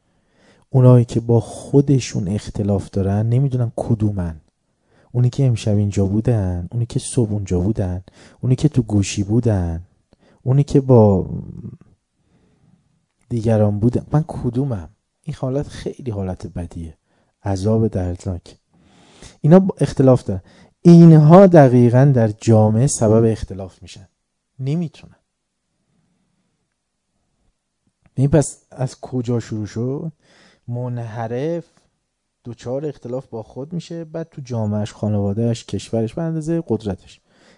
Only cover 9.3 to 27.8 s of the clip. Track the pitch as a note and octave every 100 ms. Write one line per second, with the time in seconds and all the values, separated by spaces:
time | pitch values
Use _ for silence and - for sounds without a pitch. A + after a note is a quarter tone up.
9.3 | A2+ A#2 G2+ F2 E2 - _ _ _ _
10.3 | _ B2 C3+ C#3+ D3 C3+ B2 G#2 F#2+ -
11.3 | - - - - - _ _ _ _ _
12.3 | _ _ _ _ _ _ _ _ _ -
13.3 | A#2+ A2 A2 G#2 G#2 A#2 B2 - D3+ D#3+
14.3 | - B2 A#2 C#3 G#2+ D#2 _ _ _ -
15.3 | C3+ C3 C3+ C#3+ - - - C3+ G2+ F#2+
16.3 | F2+ F2 F2 E2+ F2 E2 - _ _ _
17.3 | _ G2+ G2 G2+ A2+ A2 G2+ F2+ F2 G2
18.3 | F2 - - _ _ _ _ _ _ -
19.3 | _ D3 F3+ F#3+ - D3 - C3 B2 -
20.3 | F#2 - _ _ _ F3 E3+ E3+ D#3 D3+
21.3 | F3 G3 E3+ C3+ B2 A#2+ B2 C#3+ C3 A2
22.3 | G#2 - A2 G#2+ A2 C#3 - A2 A2 A2+
23.3 | G#2+ - F#2+ F#2+ _ F2 - G2 _ _
24.3 | _ _ - C3 D#3+ D#3+ - - _ _
25.3 | _ _ _ _ _ _ _ _ _ _
26.3 | _ _ _ _ _ _ _ _ _ _
27.3 | _ _ _ _ _